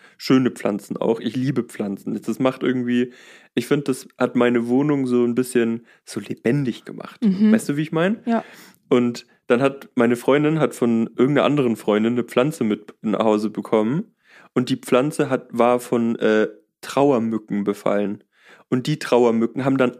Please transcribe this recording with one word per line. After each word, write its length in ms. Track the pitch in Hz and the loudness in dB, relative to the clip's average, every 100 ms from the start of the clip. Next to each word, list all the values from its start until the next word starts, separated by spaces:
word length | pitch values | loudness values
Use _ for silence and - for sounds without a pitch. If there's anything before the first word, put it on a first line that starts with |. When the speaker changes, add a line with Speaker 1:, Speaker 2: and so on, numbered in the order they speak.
| - _ | -20 _
Speaker 1:
Schöne 320 | - 131 123 | 2 2 2
Pflanzen 460 | - 107 104 - - | -2 -4 -4 -6 -4
auch. 220 | - 113 | -2 -2
Ich 160 | 117 117 | -4 -4
liebe 280 | 131 123 | 2 2
Pflanzen. 580 | 117 - 104 98 107 107 | 0 -6 -6 -6 -8 -8
Das 160 | - 110 | -6 -2
macht 240 | 131 127 | -2 -2
irgendwie, 500 | 135 127 120 123 123 - - - _ - | -2 -2 0 0 -2 -6 -20 -20 _ -6
ich 100 | 120 | 0
find, 220 | 143 143 | 0 0
das 200 | 127 - - | -6 -8 -4
hat 160 | 123 123 | -2 2
meine 320 | 120 120 117 | 2 2 0
Wohnung 400 | 127 147 143 127 | 0 2 0 0
so 160 | 123 120 | 0 2
ein 80 | |
bisschen 540 | 120 123 120 117 113 - _ | 0 0 0 0 -2 -10 _
so 160 | - 110 | -14 -12
lebendig 640 | 101 - 117 143 131 - - | -10 -6 -2 0 -2 -6 -12
gemacht. 400 | - - - 220 | -16 -16 -2 0
Speaker 2:
Mhm. 260 | 185 214 | 2 4
Speaker 1:
Weißt 160 | 220 - | 4 0
du, 80 | 147 | -4
wie 40 | |
ich 100 | 156 | -2
mein? 280 | 160 180 233 - | 0 0 -2 -2
Speaker 2:
Ja. 160 | 226 - - - _ _ | -4 -4 -16 -20 _ _
Speaker 1:
Und 360 | 123 120 120 - _ - | 0 2 -4 -12 _ 0
dann 140 | 120 | 2
hat 260 | 139 139 - - | 2 -2 -6 0
meine 200 | 117 120 | 2 2
Freundin, 420 | - 139 151 160 | 2 2 2 2
hat 160 | 147 - | 0 0
von 320 | 117 113 113 - | 0 2 0 0
irgendeiner 280 | 127 139 110 | 2 4 2
anderen 300 | 147 123 110 | 2 0 0
Freundin 380 | - 107 113 | 0 2 2
eine 100 | 120 | 0
Pflanze 400 | 117 123 139 156 | -2 0 0 0
mit 300 | 110 104 - - | -2 -2 -6 -10
nach 180 | 110 - 110 | -4 0 2
Hause 240 | 107 107 | 0 0
bekommen. 600 | 107 - 110 110 156 - _ _ - - 123 | -6 -2 0 0 -2 -6 _ _ -20 -6 -4
Und 140 | 127 | -2
die 80 | 131 | -4
Pflanze 520 | - 123 147 151 139 | 0 0 0 -2 -2
hat, 180 | 127 - | -4 -4
war 280 | 117 120 123 | 0 2 2
von, 340 | - 123 117 117 | 0 -2 0 0
äh, 300 | 110 107 107 - _ _ | 2 2 0 -4 _ _
Trauermücken 840 | - 131 143 127 113 110 - 101 101 | -6 0 2 2 -2 -4 -4 -4 -2
befallen. 580 | 101 101 101 101 104 _ _ _ - _ | -4 -2 -2 -2 -6 _ _ _ -20 _
Und 180 | 127 123 | -4 -2
die 120 | 151 | -6
Trauermücken 680 | - 123 120 113 113 - 131 | 0 2 4 2 -2 -2 -2
haben 120 | 135 | 0
dann 200 | 127 | 0